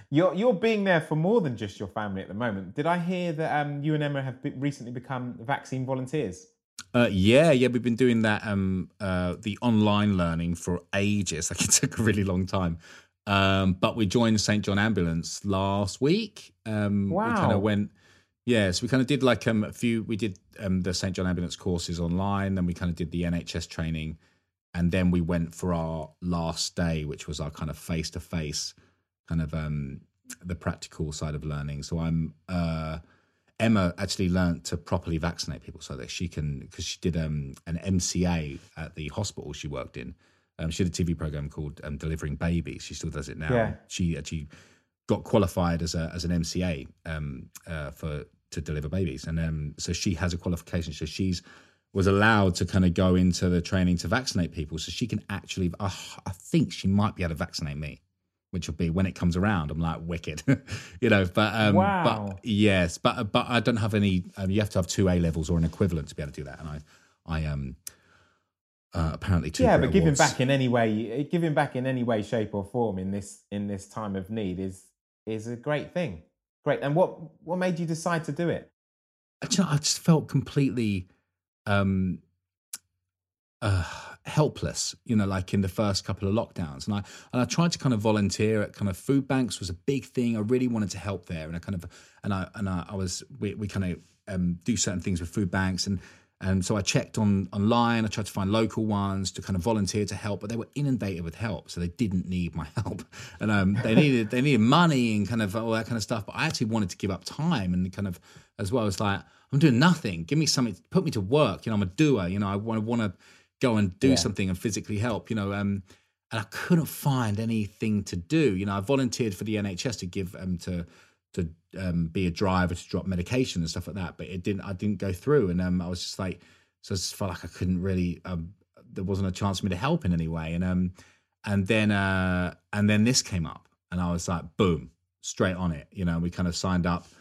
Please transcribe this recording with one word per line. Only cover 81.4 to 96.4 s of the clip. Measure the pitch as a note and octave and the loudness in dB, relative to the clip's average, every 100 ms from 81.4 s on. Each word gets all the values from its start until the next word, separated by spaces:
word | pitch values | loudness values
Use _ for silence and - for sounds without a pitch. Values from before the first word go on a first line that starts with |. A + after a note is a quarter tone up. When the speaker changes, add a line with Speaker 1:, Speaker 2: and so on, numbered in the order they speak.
| _ _ | _ _
Speaker 2:
um, | G#2+ G2+ F#2+ F#2+ F#2 E2+ _ _ _ _ _ - _ _ _ _ _ _ _ - | 0 2 4 2 0 -2 _ _ _ _ _ -16 _ _ _ _ _ _ _ -4
uh, | G#2+ F#2+ E2 - - - | 0 0 0 -8 -14 -14
helpless, | - - C#3+ - D2+ - - - | -2 2 2 0 -4 -4 -6 -6
you | - A2 | 0 2
know, | G2 | 2
like, | F#2+ F2+ | 0 0
in | G2+ | 0
the | F#2+ | 0
first | - G#2 F#2+ | 0 0 0
couple | - - G2 | -4 -4 0
of | |
lockdowns. | A2 - - D#2+ C#2 - | 0 -2 -6 -8 -6 -4
And | |
I, | G2+ - - - | -4 -6 -14 -6
and | B2+ | -2
I | |
tried | B2 - E3+ | 0 2 0
to | - | 2
kind | B2+ | 0
of | A2 | 2
volunteer | A2 G#2+ G2 - G#2+ A2 | 2 2 2 2 2 2
at | - | -2
kind | - G2+ | -2 -4
of | F2+ | -2
food | - C#3 C3+ | 0 0 2
banks | C3 A#2 - | 0 0 -4
was | F#2 | -8
a | |
big | F2+ - C#3 | -6 -4 -4
thing. | - - A#2+ A2+ | -4 -2 0 0
I | |
really | G#2+ B2+ B2+ | 2 2 2
wanted | A2+ G2+ | 0 -2
to | - | -4
help | G2+ F#2+ - | -6 -6 -6
there. | E2+ D#2 | -8 -8
And | E2+ | -8
I | |
kind | - | -6
of, | F#2+ F2 - - _ | -6 -8 -16 -20 _
and | G#2 | -4
I, | F#2+ F2+ | -4 -4
and | - G2 | -4 -2
I, | F#2 - | -2 -4
I | |
was, | G2+ F#2 - - C3+ | -4 -4 -6 -10 -6
we, | G#2 | -6
we | G2+ G2+ | -4 -4
kind | G2+ F#2 | -2 -2
of, | D#2+ - _ - | -4 -10 _ -6
um, | F#2 F2+ F2 | -2 0 0
do | - A2 | 0 0
certain | - F2+ | 0 -2
things | G2+ F2 | -2 -2
with | F2 | -2
food | - F#2+ | -2 0
banks. | G2 F#2+ F2+ G2 | 2 2 0 -2
And, | G2 - - _ - | -4 -6 -20 _ -6